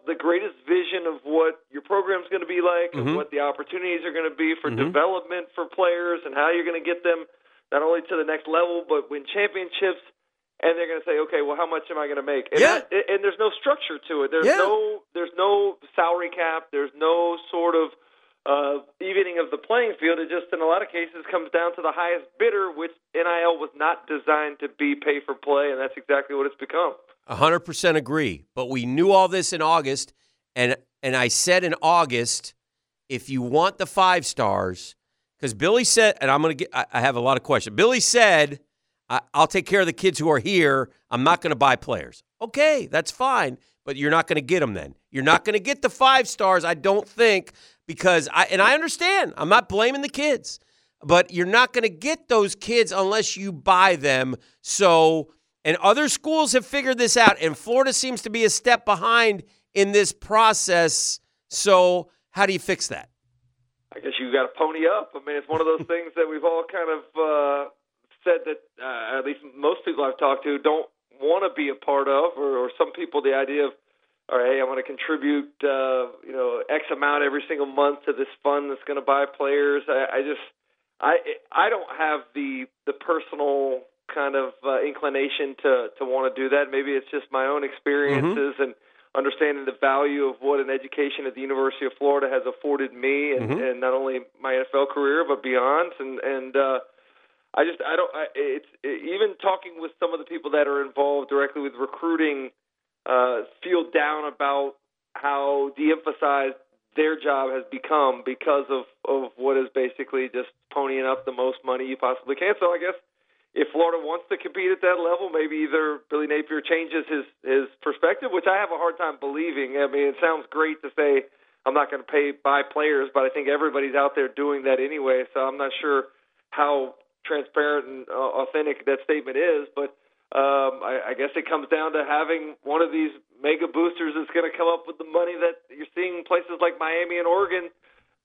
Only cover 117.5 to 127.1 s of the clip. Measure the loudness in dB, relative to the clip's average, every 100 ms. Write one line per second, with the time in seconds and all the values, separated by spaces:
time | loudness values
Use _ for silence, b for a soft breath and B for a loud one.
117.5 | 0 0 _ -8 0 0 0 -2 -2 2
118.5 | 0 0 -2 -2 -2 -4 -6 -6 -6 -4
119.5 | -4 -4 0 0 2 0 2 0 0 -4
120.5 | -2 -2 -4 -8 0 2 2 0 _ _
121.5 | _ -2 0 0 -4 -2 0 0 0 2
122.5 | 2 0 -2 2 2 0 2 0 0 0
123.5 | 0 0 -2 -2 0 0 0 -2 -2 -4
124.5 | -2 0 0 0 -2 0 0 0 -2 -2
125.5 | -2 -6 -4 -2 0 -2 b b b b
126.5 | -2 0 0 -2 -10 _